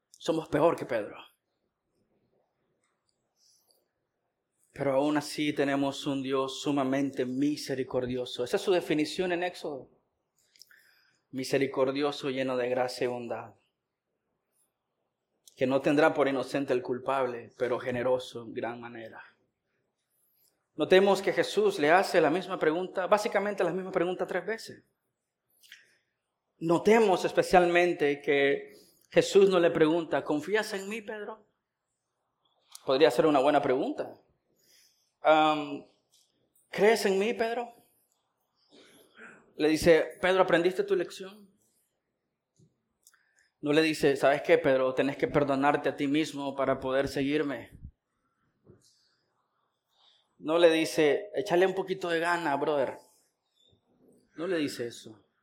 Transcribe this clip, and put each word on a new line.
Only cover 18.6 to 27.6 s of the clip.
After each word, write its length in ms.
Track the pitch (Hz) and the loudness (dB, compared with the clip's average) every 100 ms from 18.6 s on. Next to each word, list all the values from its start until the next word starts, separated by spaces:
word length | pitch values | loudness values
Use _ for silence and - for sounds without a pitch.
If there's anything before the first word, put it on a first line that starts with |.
| 113 120 | -10 -10
manera. 420 | 117 117 110 101 - _ _ _ _ _ _ _ _ _ _ _ _ _ _ | -14 -16 -16 -18 -20 _ _ _ _ _ _ _ _ _ _ _ _ _ _
Notemos 460 | - 151 190 196 190 | -6 4 6 6 2
que 140 | 175 | 0
Jesús 440 | 170 - 202 208 - | -2 0 0 0 2
le 120 | - | 4
hace 280 | 180 202 180 | 4 4 2
la 80 | 147 | 2
misma 280 | 180 185 180 | 0 -4 -2
pregunta, 480 | 160 170 180 190 180 | -2 -2 -4 -6 2
básicamente 560 | 208 220 202 202 202 | 2 2 -2 -2 -2
la 100 | 175 | -2
misma 200 | 185 185 | -2 -4
pregunta 340 | 175 175 180 180 | -2 -2 -4 -6
tres 200 | 185 190 | -6 -6
veces. 360 | 226 - 117 _ _ _ _ _ _ _ _ _ - _ _ _ _ _ _ _ _ | -10 -12 -20 _ _ _ _ _ _ _ _ _ -20 _ _ _ _ _ _ _ _
Notemos 680 | 165 165 202 233 208 175 160 | 0 2 4 4 4 2 2
especialmente 960 | 175 - 185 | 0 4 4